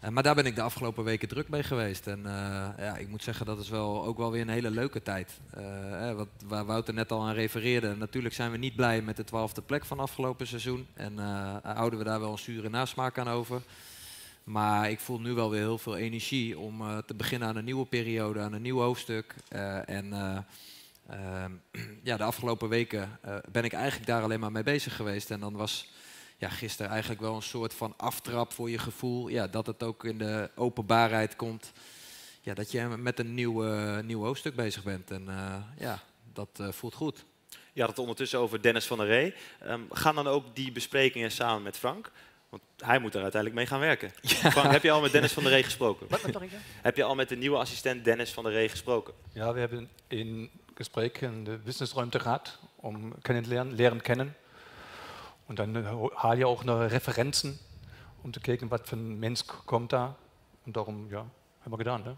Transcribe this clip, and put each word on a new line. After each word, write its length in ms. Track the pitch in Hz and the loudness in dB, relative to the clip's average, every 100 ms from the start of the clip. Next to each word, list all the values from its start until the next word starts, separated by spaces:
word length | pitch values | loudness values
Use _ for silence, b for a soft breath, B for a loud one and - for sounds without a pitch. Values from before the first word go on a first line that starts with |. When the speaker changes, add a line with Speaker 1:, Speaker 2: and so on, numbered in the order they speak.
Speaker 1:
Eh, 100 | 113 | 0
maar 120 | 117 | 4
daar 120 | 139 | 6
ben 120 | 147 139 | 8 6
ik 80 | |
de 80 | 113 | 2
afgelopen 420 | 117 - 123 110 | 0 0 -4 -2
weken 240 | 110 110 107 | 0 0 0
druk 200 | 123 151 | -4 -2
mee 140 | 147 | -2
geweest. 440 | 143 131 107 95 - | 0 2 0 -2 -4
En, 200 | 101 101 | -6 -4
eh, 60 | 98 101 98 98 101 | -4 -2 -2 -4 -4
ja, 180 | 101 104 | -6 -6
ik 120 | 98 | -8
moet 140 | 107 | -6
zeggen, 240 | - 113 107 | -4 -4 -4
dat 120 | 107 | -4
is 80 | 104 | -2
wel, 360 | 110 107 104 | -2 0 0
ook 140 | 90 113 | -2 0
wel 120 | 117 | 0
weer 100 | 117 | 0
een 80 | 113 | 0
hele 220 | 113 120 | 0 0
leuke 320 | 110 135 110 | 0 0 -2
tijd. 280 | - 95 90 - - | -4 -4 -4 -12 -14
Eh, 120 | - 98 98 98 | -12 -8 -8 -6
hè, 240 | 95 117 | -4 -4
wat, 140 | 107 104 - 101 | -4 -6 -10 -6
waar 180 | 107 | -4
Wouter 300 | 104 110 113 | 0 0 0
net 180 | 113 110 | -2 0
al 100 | 113 | 0
aan 120 | 110 | 0
refereerde. 640 | 110 110 117 113 123 110 104 | 0 0 0 2 2 2 -2
Natuurlijk 380 | 107 131 120 | -4 -4 -4
zijn 160 | - 120 | -2 -2
we 60 | 117 | -2
niet 200 | 131 117 | -4 4
blij 260 | 123 113 | 4 6
met 140 | 110 107 | 2 -4
de 80 | |
twaalfde 380 | 110 113 110 - | -4 -2 -2 -4
plek 220 | - 143 | -2 -4
van 140 | - 139 | -2 -4
afgelopen 460 | 135 - 131 127 123 | -4 -2 -2 -2 -6
seizoen. 400 | 120 113 127 127 | -6 -4 -4 -6
En, 240 | - 101 104 | -10 -8 -4
eh, 380 | 101 101 98 101 | -4 -2 -4 -6
houden 360 | - 110 117 113 | -6 0 0 2
we 60 | |
daar 160 | 107 110 | 0 0
wel 120 | 107 | -2
een 60 | 107 | -6
zure 300 | - 113 107 | -6 -6 -4
nasmaak 500 | 113 131 - 127 123 | -2 -2 0 -2 0
aan 100 | 120 | -2
over. 340 | 117 113 123 123 B B B B B B B | -2 -2 -4 -6 B B B B B B B
Maar 460 | - 107 107 104 107 | -4 2 4 4 2
ik 100 | 110 | -2
voel 200 | - 123 | -4 -6
nu 120 | 117 | -2
wel 180 | 120 113 | 2 2
weer 100 | 107 | 2
heel 180 | 107 113 | 0 -2
veel 180 | 113 98 | -4 -4
energie 600 | 113 113 110 135 113 80 | -4 -4 -2 0 -2 -4
om, 220 | 107 110 | -8 -6
eh, 180 | 107 107 | -4 -6
te 160 | - | -6
beginnen 340 | 110 101 131 117 | -4 -2 0 0
aan 80 | 110 | -2
een 80 | |
nieuwe 220 | 110 131 131 | -2 -2 0
periode, 540 | 123 113 113 107 107 | 0 0 0 0 0
aan 120 | 104 | -2
een 100 | 107 | -4
nieuw 180 | 120 127 | -2 2
hoofdstuk. 540 | 120 123 - 110 - - - | 2 0 -2 -6 -6 -14 -10
Eh, 400 | 98 98 98 - | -6 -4 -4 -4
en, 240 | 98 98 | -6 -4
eh, 240 | 101 98 95 98 B B B B B - | -4 -2 -4 -6 B B B B B -16
ehm, 420 | 98 95 92 92 92 _ | -10 -8 -6 -8 -10 _
<clears throat> 360 | - 113 107 123 | -14 -12 -10 -4
ja, 80 | 117 | 0
de 80 | |
afgelopen 440 | 107 - 123 113 113 | 0 0 -2 -2 2
weken, 500 | 117 117 107 98 110 | 2 2 -2 -4 -8
eh, 140 | - 101 - | -8 -8 -4
ben 140 | 107 | -2
ik 80 | 117 | 0
eigenlijk 340 | 82 135 - 113 | 0 -2 -2 0
daar 160 | 117 | 2
alleen 180 | 110 110 | 2 0
maar 120 | 110 | -2
mee 100 | 110 | -2
bezig 340 | 113 143 131 - | 0 0 0 -4
geweest. 340 | 107 101 - | -4 -4 -6
En 100 | 107 | -6
dan 160 | 104 104 | -6 -4
was, 340 | 107 - - B B B B B | -4 -4 -8 B B B B B
ja, 120 | 92 | -6
gisteren 420 | - 113 - 104 | -4 -6 -4 -2
eigenlijk 300 | 110 107 110 | -2 -2 -2
wel 140 | 110 | -4
een 80 | 110 | -4
soort 320 | 107 120 113 | -6 -4 -4
van 200 | - 113 107 | -4 -6 -2
aftrap 560 | 117 - - 120 117 | -4 -4 -4 0 0
voor 180 | - 117 | -2 -4
je 80 | 117 | -4
gevoel. 500 | 117 - 127 123 120 | -4 -4 -2 -2 -2
Ja, 180 | 117 95 | 0 0
dat 200 | 110 113 | -2 -4
het 160 | 110 | -4
ook 220 | 117 110 | -6 -4
in 140 | 117 110 | -6 -2
de 320 | 107 107 101 | -2 -2 -4
openbaarheid 840 | - 123 117 101 113 113 110 110 - | 0 0 0 4 6 8 6 2 0
komt. 360 | 117 113 - - B B B B B B | -6 -6 -12 -20 B B B B B B
Ja, 140 | - | -8
dat 160 | 98 107 | -6 -4
je 120 | 123 117 | -2 -2
met 320 | 113 123 123 | -2 -2 -2
een 160 | 117 | -2
nieuw, 300 | 120 120 113 110 | 0 0 2 2
eh, 260 | 107 107 104 | 0 0 -2
nieuw 180 | 110 113 | -2 -2
hoofdstuk 320 | 107 135 160 123 | -2 -2 -4 -2
bezig 260 | 113 101 | -2 -2
bent. 280 | 101 98 90 | -4 -6 -6
En, 180 | 95 95 | -10 -8
eh, 260 | 95 95 95 101 147 | -6 -6 -6 -10 -8
ja, 200 | 127 98 - _ 117 | -6 -6 -8 _ -18
dat, 160 | - 104 - | -12 -12 -8
eh, 80 | 101 | -8
voelt 240 | 95 120 | -6 -10
goed. 300 | - 156 - - _ _ B B | -6 -6 -6 -16 _ _ B B
Speaker 2:
Je 80 | - | 0
had 100 | 113 | 0
het 80 | 110 | 2
ondertussen 400 | 123 113 131 131 | -4 -2 0 2
over 240 | 120 110 | 2 6
Dennis 240 | 110 113 - | 6 6 2
van 120 | 117 | 0
der 80 | 104 | 6
Ree. 280 | 117 160 - B B | 6 6 0 B B
Ehm, 200 | - 117 113 | -6 -6 -6
gaan 240 | - 160 | 2 4
dan 120 | 151 143 | 4 4
ook 300 | 143 120 117 | 2 2 -6
die 160 | 131 | -6
besprekingen 580 | 120 - 139 135 120 113 | -4 0 6 6 4 -2
samen 320 | - 120 110 | 0 2 2
met 140 | 101 - | 0 -2
Frank? 320 | 175 185 226 b b b b | -2 -4 -10 b b b b
Want 140 | 107 _ _ | -20 _ _
hij 220 | - 127 | 4 4
moet 160 | 113 | 4
er 80 | 104 | 0
uiteindelijk 380 | 98 107 107 117 | 0 2 0 0
mee 60 | 123 | 0
gaan 100 | 135 | 2
werken. 320 | 151 139 95 - | 4 2 0 -8
Speaker 1:
<laughs> 60 | |
Ja. 280 | 131 160 170 | 0 6 6
Speaker 2:
Frank, 200 | 143 139 | 8 8
heb 100 | 143 | 8
je 80 | 160 | 8
al 100 | 151 | 8
met 120 | 143 | 8
Dennis 200 | 143 151 | 6 6
van 100 | - | 4
der 100 | 143 | 6
Ree 100 | 135 | 6
gesproken? 440 | 127 - 120 98 98 | 6 2 2 2 -2
Speaker 3:
Wat, 120 | - | -2
wat, 100 | - | 0
sorry? 160 | 202 185 196 208 B | -4 -6 -12 -14 B
Speaker 2:
Heb 140 | - 120 | 2 4
je 60 | |
al 100 | 120 | 2
met 140 | 135 131 | 4 2
de 80 | 123 | 2
nieuwe 220 | 131 143 | 2 2
assistent 460 | 123 123 131 123 | 2 0 0 2
Dennis 260 | 117 117 120 | 4 4 4
van 120 | - | -2
der 80 | 113 | 0
Ree 160 | 107 113 | 4 2
gesproken? 460 | - - 120 - - - | 2 0 0 0 -14 -14
Speaker 3:
Ja, 200 | - 110 | -4 -2
we 80 | 120 | 0
hebben 280 | 120 120 117 - _ | -2 -4 -10 -18 _
in 420 | 117 113 113 113 - - | -6 -4 -6 -10 -14 -20
gesprek 460 | - 110 - 117 - | -12 -6 0 0 0
in 240 | 131 110 | -6 -4
de 140 | 107 110 | -6 -8
businessruimte 560 | 110 123 131 - 120 120 | -6 -6 -4 -2 0 0
gehad, 380 | 120 127 - - - _ | 2 0 -2 -16 -20 _
om 440 | - 107 110 - | -10 -8 -10 -10
kennenlernen, 520 | - 123 117 120 127 | 0 0 2 -2 -2
leren 260 | 117 123 117 | 6 6 6
kennen. 340 | - 123 131 147 B B B B B B B B B B - | 0 2 0 -6 B B B B B B B B B B -12
En 80 | |
dan, 220 | 107 107 113 | -4 -2 -2
eh, 120 | 104 | -2
ho-, 200 | 117 110 | -2 -2
haal 220 | - 117 120 | 2 4 6
je 100 | 131 | 6
ook 180 | 120 | 4
nog 240 | 120 117 113 | 2 4 4
referenzen, 680 | 120 - 117 127 147 143 - - - B B B B | 2 2 0 2 2 0 -6 -14 -18 B B B B
om 80 | 127 | -10
te 100 | 120 | -8
kijken, 280 | - 123 117 | -2 0 0
wat 120 | 117 | -4
voor 140 | - 117 | -2 -6
een 200 | 113 107 | -6 -2
mens 260 | 113 120 | -2 -2
k-, 180 | - - | -4 -8
komt 260 | - 117 120 | 0 0 2
daar. 200 | 131 123 135 - _ _ _ | 0 0 -6 -20 _ _ _
En 80 | - | -8
daarom, 340 | 117 104 107 104 | -6 -4 -6 -8
ja, 140 | 101 110 - _ _ | -10 -10 -16 _ _
hebben 180 | - 113 | -10 -4
we 60 | |
gedaan, 200 | 113 123 | -2 -2
hè? 60 | 107 | -4